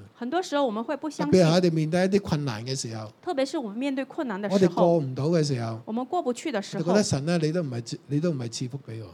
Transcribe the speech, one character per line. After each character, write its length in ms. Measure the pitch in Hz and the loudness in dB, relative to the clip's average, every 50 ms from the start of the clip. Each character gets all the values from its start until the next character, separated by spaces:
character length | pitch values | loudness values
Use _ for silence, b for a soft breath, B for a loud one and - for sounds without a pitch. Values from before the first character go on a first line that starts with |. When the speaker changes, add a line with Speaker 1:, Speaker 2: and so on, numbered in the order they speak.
| 104 - - | -16 -20 -14
Speaker 1:
很 140 | - 240 247 | -10 -8 -2
多 120 | 294 349 381 | -2 -2 -2
時 120 | - 294 | 0 0
候 120 | 285 285 | 2 2
我 40 | 247 | 2
們 140 | 202 214 233 | 0 -2 -4
會 100 | 277 302 | -4 -4
不 140 | 262 - 311 | -4 -4 -8
相 160 | 285 - 294 | -4 -2 2
信。 80 | 294 - | 4 6
Speaker 2:
特 60 | 185 | 6
別 100 | 175 156 | 8 8
係 60 | 165 | 6
我 60 | 185 180 | 6 4
哋 100 | 175 165 | 4 2
面 160 | 160 156 156 | 2 0 0
對 100 | 160 175 185 | 2 2 2
一 40 | 190 | 4
啲 120 | 165 208 | 2 2
困 240 | 196 - 165 147 147 | 2 2 -2 0 0
難 180 | 139 110 104 117 | -2 -4 -4 -4
嘅 100 | 127 135 131 | -6 -6 -6
時 160 | - 120 113 | -6 -6 -8
候， 160 | 110 110 107 - _ - | -8 -10 -12 -14 _ -8
Speaker 1:
特 100 | 349 349 | -6 -2
別 140 | 269 262 | -2 -2
是 100 | 269 - | -2 -2
我 120 | 320 247 208 | -4 -6 -6
們 80 | 196 233 | -6 -4
面 160 | 262 285 269 | -4 -2 -2
對 100 | 262 269 | -4 -4
困 240 | - - - 311 247 | -6 -6 -6 -4 -4
難 100 | 196 185 208 | -4 -4 -2
的 40 | 196 | 0
時 40 | 185 | 4
候， 60 | 196 190 | 4 4
Speaker 2:
我 20 | 170 | 4
哋 60 | 175 | 4
過 240 | - 180 175 170 170 | 4 4 4 4 4
唔 160 | 147 131 127 | 2 -2 -4
到 100 | 127 135 156 | -2 0 0
嘅 140 | 175 165 151 | 2 2 2
時 200 | 143 139 120 117 | 2 0 -2 -2
候， 160 | 113 113 117 120 | -4 -6 -8 -8
Speaker 1:
我 60 | - 220 | -6 -6
們 120 | 240 254 | -6 -4
過 180 | 262 370 359 330 | -2 -2 -2 -2
不 80 | 247 | -2
去 220 | 247 - - 330 240 | -4 -4 -4 -4 -4
的 80 | 202 | -4
時 160 | 196 - - 196 | -4 -4 -6 -4
候， 60 | 156 | 0
Speaker 2:
我 0 | |
哋 80 | 170 190 | 2 4
覺 40 | 208 | 4
得 40 | 202 | 4
神 220 | - - 135 139 | 2 0 0 0
呢， 140 | 160 175 170 | 0 0 2
你 100 | 156 151 | 0 0
都 120 | 156 180 165 | 0 -2 -2
唔 80 | 139 | -2
係， 260 | 120 117 117 - 156 - - - | -4 -6 -6 -8 -10 -12 -6 -2
你 120 | 139 147 | -2 0
都 100 | 151 180 | 0 0
唔 40 | 156 | 0
係 140 | 131 123 113 | -2 -4 -6
賜 180 | 113 - 135 123 | -6 -6 -6 -6
福 100 | 131 139 - | -6 -10 -10
畀 140 | - 113 113 107 | -10 -12 -12 -12
我。 40 | 92 | -14